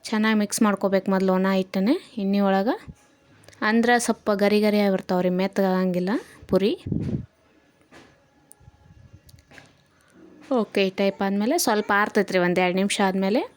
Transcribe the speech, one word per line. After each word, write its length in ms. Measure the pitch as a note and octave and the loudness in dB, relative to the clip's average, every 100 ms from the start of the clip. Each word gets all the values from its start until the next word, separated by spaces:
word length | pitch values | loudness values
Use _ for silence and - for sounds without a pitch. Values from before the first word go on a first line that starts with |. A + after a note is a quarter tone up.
| - | -4
ಚೆನ್ನಾಗಿ 300 | A3 A3 G#3+ | -2 0 0
ಮಿಕ್ಸ್ 200 | G#3 - G#3+ | -2 0 0
ಮಾಡ್ಕೋಬೇಕು 420 | G3 G3 F#3+ F#3+ | 0 0 0 0
ಮೊದಲು 180 | F#3+ F#3+ F#3 | 0 2 2
ಒಣ 140 | F#3+ F#3+ | 2 0
ಹಿಟ್ಟನ್ನೇ 360 | F#3+ F#3+ G3 F4 - - | -2 -2 0 -2 -6 -8
ಎಣ್ಣೆ 180 | G3 G3+ G3 | -2 0 2
ಒಳಗೆ. 280 | F#3+ G3+ F#4+ - - _ _ _ _ - - G#3+ | 0 0 -4 -8 -20 _ _ _ _ -20 -4 0
ಅಂದ್ರೆ 280 | A3+ A#3 A#3+ A#3 | 2 4 2 0
ಸ್ವಲ್ಪ 240 | A3 - G3+ | -4 -2 0
ಗರಿ 160 | G3+ G#3 | 2 2
ಗರಿ 160 | G#3 G#3 G3+ | 2 2 2
ಆಗಿರ್ತಾವೆ 380 | F#3+ - F#3 F3+ | 0 -2 0 0
ರೀ, 60 | F3+ | 0
ಮೆತ್ತಗಾಗಂಗಿಲ್ಲ 680 | G3 G#3 G3 F#3 F#3 F3+ F3+ C4+ - - - | -2 0 0 2 0 -2 -2 -4 -8 -20 -2
ಪುರಿ. 220 | F#3 G3 F4 - - - - - _ _ _ _ _ _ - - _ _ _ _ - - _ - - - - - - _ - - _ _ _ _ - - - - B3+ | 0 0 -2 -6 -6 -4 -8 -10 _ _ _ _ _ _ -20 -20 _ _ _ _ -20 -20 _ -20 -20 -20 -20 -20 -20 _ -20 -20 _ _ _ _ -20 -20 -20 -4 -2
ಓಕೆ, 260 | G#3 - F#3+ | -2 0 -2
ಈ 40 | F#3 | 0
ಟೈಪ್ 200 | G3 G3 G3 | -2 -2 -4
ಆದಮೇಲೆ 300 | G3 G#3+ E4+ C4+ | -2 0 0 0
ಸ್ವಲ್ಪ 220 | G#3+ G#3+ G3+ | 0 0 0
ಆರ್ತೈತೆ 360 | G#3+ A3 F#3+ F#3 | 2 0 0 0
ರೀ, 60 | F3 | 2
ಒಂದು 140 | F3+ F3+ | 2 0
ಎರಡು 140 | F#3 | 0
ನಿಮಿಷ 180 | G3+ - G3 | -2 0 -2
ಆದಮೇಲೆ. 340 | F#3+ F#3+ A3+ A4+ | 0 0 -2 -4